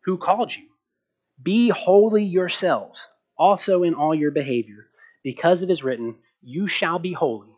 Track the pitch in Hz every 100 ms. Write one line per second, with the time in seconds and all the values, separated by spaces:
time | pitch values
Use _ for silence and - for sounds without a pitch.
0 | - 185 - 185 240 - _ _ _ _
1 | _ _ _ _ 135 214 240 180 - 196
2 | 220 214 202 180 180 - 185 120 101 -
3 | - _ _ - 175 196 - 180 175 165
4 | 151 160 147 147 139 123 107 104 _ _
5 | - _ 135 120 165 180 185 170 131 120
6 | 117 113 _ _ 127 143 202 - 175 175
7 | 180 175 151 110 104